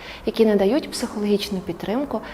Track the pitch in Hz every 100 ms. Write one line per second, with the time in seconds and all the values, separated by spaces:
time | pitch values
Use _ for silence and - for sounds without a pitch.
0 | - - - 214 220 202 196 220 202 -
1 | 240 220 208 202 - 190 185 175 - 220
2 | 285 220 -